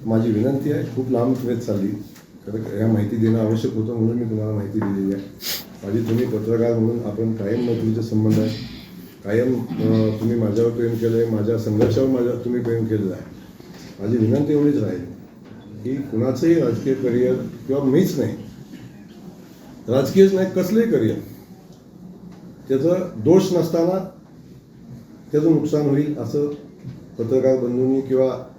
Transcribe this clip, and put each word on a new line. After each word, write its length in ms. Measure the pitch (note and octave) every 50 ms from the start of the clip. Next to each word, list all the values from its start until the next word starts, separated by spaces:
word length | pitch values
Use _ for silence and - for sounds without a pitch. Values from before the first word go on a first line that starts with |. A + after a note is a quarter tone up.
| C3+
माझी 260 | A2 A2+ A2+ A2+ A#2+
विनंती 400 | G#2+ G#2 A#2 C3+ C#3 C#3 D3 D3
आहे, 120 | D3 - - - -
खूप 160 | B2+ B2+ B2
लांब 240 | B2+ A#2 A#2+ C3 C3 - -
वेळ 160 | A#2 A#2+ G#2
चालली, 280 | - - G#2 F#2+ F#2+ G#2 - - - - - - - - - - -
खरं 320 | G2+ G#2 A2 A2 - - G2+
या 80 | A2+
माहिती 280 | A2+ A2 G#2+ G2+ G2+ A#2+
देणं 240 | A2+ A2 A2+ A2+ A2+
आवश्यक 340 | A2 A2 A2+ A2+ - B2+ A2+
होतं 200 | A2 G#2+ A2+ A#2+
म्हणून 240 | A2+ A2 A2+ A#2+
मी 60 | A#2+ A#2+
तुम्हाला 300 | A2 A2 G#2+ G#2+ G#2+ G#2+
माहिती 260 | G2+ F#2+ - G2+ G#2+
दिलेली 340 | G2 G2 G2 G2 F#2+ F#2+ G2
आहे. 100 | G2 - - - - - - - - - - - - -
माझी 140 | G2 G#2 A#2 A2+ A2
तुम्ही 160 | A2+ A#2 B2
पत्रकार 480 | A#2 G#2+ G#2 G2 A2 A#2 A2 A#2 A#2 A#2
म्हणून 260 | A2+ A2 A2+ A#2+ A#2 A#2
आपण 280 | G#2 G2 G#2+ A#2 A2+ A2
कायम 320 | G#2 G2 G2+ A#2 B2 B2
मैत्रीचे 360 | A#2+ A2+ - A2 A2 A2 A2+
संबंध 380 | A2 - A2 G#2+ G#2+ G#2+ G#2+ G#2+
आहे, 100 | G#2+ - - - - - - - - - - - - - - - -
कायम, 300 | G2 G#2 A#2 B2 C3 B2+
अ, 680 | A#2 A2+ - A#2+ A2 A2 A2 A2 A2 A2 G#2+ G#2+ G#2+
तुम्ही 160 | A2 A#2 A#2+
माझ्यावर 340 | A#2 A2 G#2 G2+ A2+ A#2 A#2
प्रेम 240 | A#2 A#2+ A#2+ A#2 A#2
केलं 240 | A2 A#2 A2+ A2+
आहे, 180 | A#2 A#2 A#2 A2+
माझ्या 240 | G#2 G#2 G#2+ A#2 G#2+
संघर्षावर 480 | - A#2 G#2+ G#2+ A#2+ G#2+ G#2+ C3+ C3+
माझ्या 260 | C3 C3 B2 A#2+ A#2+ A#2
तुम्ही 280 | A#2+ - A#2+ B2 A#2+
प्रेम 240 | A#2 A#2 A2+ A2+ A2
केलेलं 280 | A2 A2 G#2 G2 F#2+ F2
आहे. 100 | - - - - - - - - - - - - - - - - -
माझी 180 | G2 G#2+ B2
विनंती 360 | A#2 A2 G#2+ B2+ C#3+ D3+ D3 D3
एवढीच 240 | D3 D3 D3 C#3
राहील 280 | A#2+ G#2+ F#2 F2+ F2 F2 F2 - - - - - - - - - - - G#2 G#2 - -
की 120 | B2 C3+
कुणाचंही 580 | C#3+ C#3+ - A2+ A2 A2+ C3 B2+ - D#3+ E3 E3
राजकीय 400 | D#3+ B2+ A#2+ A2+ - - C3+ C3
करिअर 420 | - B2+ A#2+ A#2 B2 B2+ B2+ B2+ A#2 - - - - -
किंवा 160 | B2+ C3+ C#3+ C3+
मीच 360 | C3 C3 E3 F#3+ - E3 D3
नाही, 180 | A2 A2 G#2+ - - - - - - - - - - - - - - - - - - - - - - - - - - - - - -
राजकीयच 460 | A2 A#2 C3+ C#3 - - F#3+ G3 G3 G3
नाही, 180 | F#3 F#3+ F#3
कसलंही 400 | - F#3 F3+ F3+ G#3+ A3+ A#3 A3+
करिअर, 260 | E3+ B2+ A2+ A2 - - - - - - - - - - - - - - - - - - - - - - - - - - - - - - - -
त्याचं 400 | C3 C3 C#3+ E3+ F3+ F#3+ - - -
दोष 380 | A2+ G#2+ D3 F#3+ F#3+ F#3+ D#3+ F3
नसताना 560 | E3+ D#3+ - - E3 E3 F3 F#3 F#3+ - - - - - - - - - - - - - - - - - - - - - - - - - -
त्याचं 200 | - D3 D#3 E3
नुकसान 380 | D#3 C#3+ - - D3+ D3 D3 C#3
होईल 280 | C#3 D3 D3+ D3 D3
असं 300 | B2 A#2 A2 - D3 D3 D3 D3 D3 - - - - - - - - - - -
पत्रकार 380 | - A#2 A2+ C3 C3 B2 C3 C3
बंधूंनी 460 | B2+ A#2+ A#2+ B2 B2 C3 C3 C3+ C3+
किंवा 420 | C3 - C3 C3 C3 C3 B2 B2 - - -